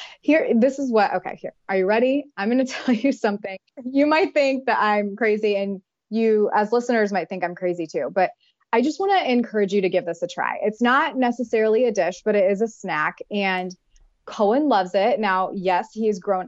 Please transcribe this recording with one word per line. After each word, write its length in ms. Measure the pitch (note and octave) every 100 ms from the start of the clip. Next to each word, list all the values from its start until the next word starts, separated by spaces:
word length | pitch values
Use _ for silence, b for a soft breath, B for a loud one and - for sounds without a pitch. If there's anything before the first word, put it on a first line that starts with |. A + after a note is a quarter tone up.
| B B
here. 260 | - G#3+ - A3+
This 240 | B3+ C4+
is 120 | C4+
what, 220 | A3 G3 F#3
okay, 220 | - -
here. 140 | - - -
Are 100 | G3
you 80 | F#3+
ready? 400 | A3 B3+ C#4 C#4+ -
I'm 120 | G3+
gonna 160 | B3 C4
<laughs> 0 |
tell 280 | - - A3
you 160 | C4+
something. 460 | B3 A3 G3+ G3+ F#3+ _ -
You 220 | B3 C4+ D4
might 260 | D#4 F4
think 320 | D4+ C#4 C4+ C4
that 140 | A3
I'm 360 | G#3+ G#3 G#3 G3+
crazy, 400 | A3+ G#3 G#3+ G3+
and 260 | G3 F#3+ - _ _
you 400 | G#3+ A3+ G#3+ G#3 G#3
as 160 | G#3
listeners 400 | A#3+ A#3+ A#3 G#3
might 160 | G3 E3
think 140 | F#3+
I'm 100 | F3
crazy 320 | F3 F3+ F3 D#3+
too, 240 | E3 C3
but 200 | - F3+ - _ _ _
I 80 | A#3
just 180 | B3+ D4+
wanna 220 | G4 F#4+
encourage 480 | C#4 B3 A#3 G#3+ G3
you 100 | G3+
to 80 | F#3
give 160 | F3 E3+
this 180 | E3+
a 40 | F3
try. 300 | - - -
It's 180 | G#3+ G#3+
not 340 | A#3+ C4 D#4 C4
necessarily 720 | B3 A#3+ B3 A3+ A3 A3 B3
a 60 |
dish, 300 | G#3+ E3 - -
but 100 | G#3
it 140 | F#3+
is 100 | G3
a 60 | A3+
snack, 520 | - F#3+ D#3 D#3 - -
and 460 | G#3 G3 F#3 F#3 F#3 _ _ _ _ -
Cohen 420 | - G3+ B3 D4+
loves 280 | G#3+ F3+ G3+
it. 240 | G#3 A#3
Now, 320 | G#3 F#3+ F#3
yes, 360 | G3+ F#3 F3+ -
he 160 | G#3+ A3
has 100 | G#3
grown 280 | - F#3